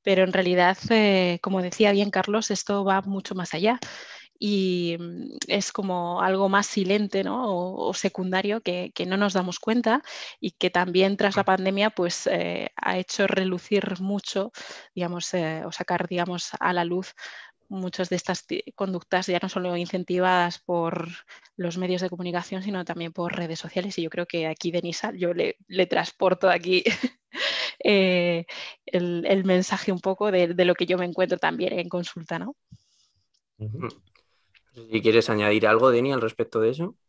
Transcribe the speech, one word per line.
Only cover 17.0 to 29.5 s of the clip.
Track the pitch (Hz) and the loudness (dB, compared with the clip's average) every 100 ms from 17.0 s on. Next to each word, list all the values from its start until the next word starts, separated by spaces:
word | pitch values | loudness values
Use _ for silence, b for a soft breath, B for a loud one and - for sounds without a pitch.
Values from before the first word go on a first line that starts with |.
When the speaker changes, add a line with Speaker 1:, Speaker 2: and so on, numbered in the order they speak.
| 185 - B B B _ _ | -6 -14 B B B _ _
Speaker 1:
muchas | 190 185 - 180 | -8 -6 -4 -2
de | |
estas | 180 - 175 - | -2 -2 -6 -4
ti-, | - - | -8 -8
conductas | - 190 180 - 185 185 | -6 -4 -4 -2 -2 0
ya | 175 | -2
no | 190 | -2
solo | 190 180 | -4 -2
incentivadas | 175 175 180 175 180 185 180 175 - | -4 -4 -4 -2 0 4 4 2 -2
por | - 175 165 165 170 175 _ B B - | -4 -2 0 -4 -8 -12 _ B B -8
los | 175 170 | -6 -4
medios | 180 180 | -2 -2
de | 185 | -2
comunicación, | 175 175 175 175 190 | -4 -4 -4 -4 -8
sino | 196 190 | -6 -6
también | 175 165 170 | -6 -6 -8
por | 165 175 | -6 -6
redes | 175 170 165 | -4 -6 -8
sociales. | 160 - 190 185 | -6 -6 -4 -4
Y | |
yo | 160 | -4
creo | - | -6
que | 175 170 160 | -4 -4 -4
aquí, | 156 175 | -4 -2
Denisa, | 170 175 165 214 | -2 -4 -6 -6
yo | 190 175 | -2 -2
le, | 175 - - _ | 0 -2 -4 _
le | 185 | 0
transporto | 180 - 175 - 185 180 190 | 2 0 -2 0 2 4 4
aquí, | 175 170 180 | 4 2 2
<laughs> | 214 - 247 _ _ 311 539 B B B | 2 0 -4 _ _ -6 -4 B B B
eh, | - 202 185 180 175 170 170 B B B | 4 4 6 4 2 0 -4 B B B
el, | - 180 175 175 170 | -2 0 0 -2 2
el | 196 | 2
mensaje | 185 | 4